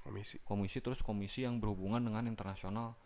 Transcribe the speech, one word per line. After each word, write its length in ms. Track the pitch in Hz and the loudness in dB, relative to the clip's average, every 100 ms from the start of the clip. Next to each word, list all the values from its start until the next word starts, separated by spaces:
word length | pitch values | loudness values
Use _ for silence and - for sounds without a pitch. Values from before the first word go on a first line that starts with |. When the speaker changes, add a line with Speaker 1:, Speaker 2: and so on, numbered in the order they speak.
Speaker 1:
Komisi. 400 | - 98 101 - | -8 -6 -6 -8
Speaker 2:
Komisi, 400 | - 101 98 131 | -2 2 2 0
terus 180 | 123 120 | -2 0
komisi 460 | - 104 98 - 127 | 2 2 0 0 0
yang 160 | 120 | 2
berhubungan 400 | 107 95 98 117 | 2 2 2 2
dengan 240 | 120 107 117 | 2 2 0
internasional. 720 | 110 98 95 92 107 117 113 | -2 -4 -4 -2 -2 -2 -6